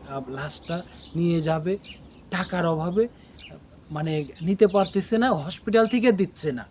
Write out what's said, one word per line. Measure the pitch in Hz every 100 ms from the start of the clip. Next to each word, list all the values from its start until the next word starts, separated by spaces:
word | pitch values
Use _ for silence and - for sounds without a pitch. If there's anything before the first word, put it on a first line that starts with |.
| -
আহ, | 135 127
লাশটা | 135 147 - - 170 - - - 160
নিয়ে | 170 170
যাবে, | 156 160 160 202 - - - - -
টাকার | 180 185 180 170
অভাবে, | 160 165 185 233 - - - - - - - -
মানে, | 151 160 156 143 -
নিতে | 165 196 208
পারতেছে | 202 185 196 190 220
না, | 247
হসপিটাল | 180 147 - - 220 226
থেকে | 247 240
দিচ্ছে | 196 190 - 151
না। | 127 104